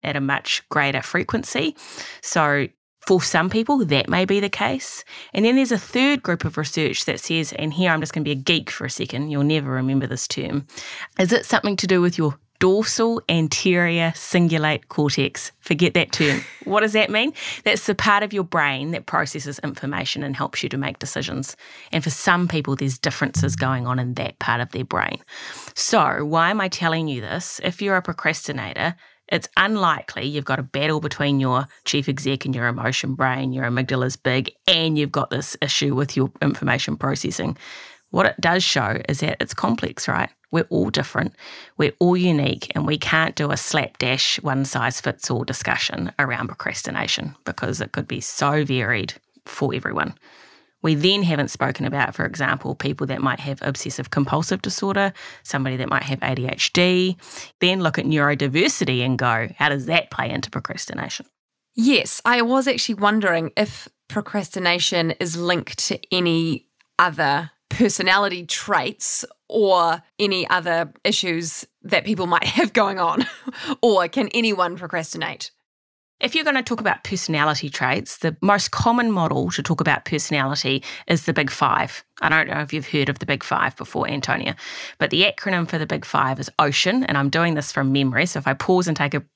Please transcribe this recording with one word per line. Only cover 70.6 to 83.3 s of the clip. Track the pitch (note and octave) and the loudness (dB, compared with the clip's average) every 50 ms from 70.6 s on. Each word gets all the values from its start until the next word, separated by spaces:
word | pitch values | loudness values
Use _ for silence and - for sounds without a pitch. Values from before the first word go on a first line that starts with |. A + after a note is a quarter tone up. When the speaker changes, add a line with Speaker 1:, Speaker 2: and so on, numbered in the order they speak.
| E3 F3 E3 E3 E3+ D3 - - _ | 2 2 0 0 0 -2 -8 -4 _
Speaker 2:
issues | G3 G#3+ - - F#3 E3+ E3 E3+ D#3+ - - - _ _ _ _ | 0 0 0 0 -2 -2 -2 -4 -4 -6 -8 -10 _ _ _ _
that | - - F3+ - | 0 0 0 2
people | G3+ A3 F3 F#3 F3 | 0 -2 -2 0 2
might | F3 E3+ - | 2 2 2
<laughs> | - - - | 2 2 2
have | E4+ G#3+ - | 2 2 4
going | - G#3 G3 G3 F#3+ | 2 2 2 2 0
on, | F3+ E3+ D3+ - B3+ - - - - C4 - - - E4 C#4 - | 0 0 2 0 -2 -2 -4 -12 -14 -14 -12 -10 -6 -6 -4 2
or | - A#3+ G#3 F#3+ F3 E3+ | 4 4 6 6 4 2
can | - C4+ A#3+ G#3 - | 0 -2 -2 0 0
anyone | A#3+ A#3 A3+ G#3 F#3 F3+ E3+ F3 | 2 2 2 2 2 0 0 0
procrastinate? | F3+ F3+ E3 F3+ F3 D#3+ - - E3 D#3+ E3 - - - - _ _ _ _ _ _ _ _ _ _ _ _ _ _ | -6 -10 -6 -4 -4 -4 -4 -6 -6 -6 -8 -8 -10 -12 -14 _ _ _ _ _ _ _ _ _ _ _ _ _ _
Speaker 1:
If | - B3 - | -4 0 0
you're | D#4+ D#4 | 0 0
gonna | D4+ C#4 C4 B3 | 2 0 0 0
talk | - A#3+ A3+ | -2 -4 0
about | A3+ G3+ E3+ - _ | 2 0 0 0 _
personality | - G3+ F3+ - - D#3+ D3+ D3 D#3 D3+ C#3+ - C#3+ | -6 -6 -4 -2 -2 2 2 2 2 2 0 -2 -6
traits, | C3+ - C3+ B2+ C3 F3 - - - - | -4 -2 0 0 0 -2 -2 -4 -6 -2
the | - E3 D#3+ - | -2 -2 -2 0
most | - G3 G3+ G3+ - - | 4 4 4 4 4 0
common | - - - A#3 A#3 B3 A#3+ A3+ | -2 2 2 4 4 4 2 2
model | G#3+ F#3 E3+ D#3 D3 - - F3 | 2 2 2 2 2 0 0 -2
to | F3 - F3 | -2 -4 -2
talk | - E3+ - | -2 0 2
about | D#3+ D3+ C#3+ - - | 2 2 2 2 0
personality | - - D3+ - - D#3 D3 C3 C3+ C#3+ C#3+ - C3 C3+ C#3 - - - - - - | -2 -2 -2 0 0 0 2 2 0 0 -2 0 0 0 -2 -2 -6 -14 -14 -2 2
is | E3+ E3 - | 2 2 2
the | - D3 | 2 2
Big | - D3+ C3+ | 2 0 0
Five. | - - - C3+ - - - - - - - _ _ - | 0 2 2 4 4 2 0 -2 -4 -12 -18 _ _ 0
I | - D#3+ | 2 4
don't | D#3 D#3+ D3+ - | 4 4 2 2
know | - D3 | -2 -4
if | D3+ C#3+ | -4 -4
you've | - D3+ C#3 - | -4 -6 -6 -2
heard | - D3+ C3+ C3 | 0 0 2 2
of | C3+ - | 0 -4
the | - | -2
Big | - | -2